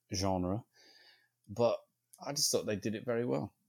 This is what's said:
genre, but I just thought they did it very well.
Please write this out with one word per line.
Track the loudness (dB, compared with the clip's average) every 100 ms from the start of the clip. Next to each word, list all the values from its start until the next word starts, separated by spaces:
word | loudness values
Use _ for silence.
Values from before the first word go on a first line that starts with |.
| -8
genre, | -2 0 0 0 -2 -4 _ -20 -20 -20 -20 _ _ -10
but | 2 4 2 -6 _ _ -14 -8
I |
just | -2 2
thought | 2 0
they | -2
did | -2 -4
it | -2
very | -2 0
well. | -2 -4 _